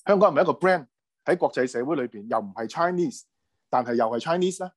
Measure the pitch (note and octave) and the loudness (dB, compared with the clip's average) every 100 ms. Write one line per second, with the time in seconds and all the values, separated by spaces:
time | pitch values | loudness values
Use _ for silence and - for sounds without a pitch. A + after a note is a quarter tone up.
0 | - G3 G3 D3 F3 - F#3 F3+ B2+ _ | 2 4 6 4 2 2 2 0 -2 _
1 | _ _ - F3 C#3+ - B2+ A#2+ C3 D#3+ | _ _ -2 0 0 0 -2 -2 -2 -4
2 | A#2+ G#2 G#2+ A2+ G2+ G#2 A2 E3 F3 F3+ | -4 -8 -4 -4 -4 -10 -8 -2 -2 0
3 | D#3+ - - _ _ _ _ B2+ A#2+ A#2+ | -2 -4 -20 _ _ _ _ -2 0 0
4 | A2+ A#2+ D#3 F3 F#3 F#3 F3+ | 0 -2 -2 0 0 -2 -12